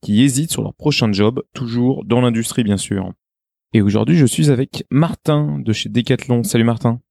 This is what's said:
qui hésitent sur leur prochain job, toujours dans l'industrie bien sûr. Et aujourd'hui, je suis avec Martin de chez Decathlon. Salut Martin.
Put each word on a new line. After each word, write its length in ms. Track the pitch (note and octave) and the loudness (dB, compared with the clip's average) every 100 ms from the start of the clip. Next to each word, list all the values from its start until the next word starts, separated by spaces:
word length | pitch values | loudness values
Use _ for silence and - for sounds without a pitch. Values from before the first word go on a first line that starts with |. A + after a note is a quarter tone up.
qui 220 | - G#2 | 0 2
hésitent 260 | C3+ B2+ D#3+ | 2 2 -4
sur 120 | - | -6
leur 120 | G#2 | -8
prochain 380 | - D3+ C#3+ A2+ | -4 -2 0 0
job, 280 | G2 G#2+ C3 - | 2 0 0 -10
toujours 500 | - B2 A#2+ B2 C3+ | -10 -6 -2 0 -2
dans 160 | G2+ A#2 | 0 2
l'industrie 440 | B2 A2+ A2+ - | 2 0 -4 -2
bien 120 | A2 G2 | -2 -2
sûr. 360 | - G2+ F#2 - _ _ _ _ _ | -2 -6 -6 -12 _ _ _ _ _
Et 80 | A#2+ | 2
aujourd'hui, 360 | G2+ G#2+ A2+ E3+ | 2 2 2 4
je 100 | B2+ | 4
suis 240 | - D3+ | 4 2
avec 340 | B2 C3+ - - | 2 -2 -6 -2
Martin 720 | C3 E3 - - D3 D3+ D3 | 0 0 -2 -2 0 0 -4
de 120 | B2 | -2
chez 160 | G#2+ - | -4 -2
Decathlon. 540 | A2 A#2 B2+ - A#2+ | -4 0 -2 0 -2
Salut 220 | A2 A#2 | 0 2
Martin. 340 | A#2 A2+ A#2+ A#2+ _ | 2 2 -2 -2 _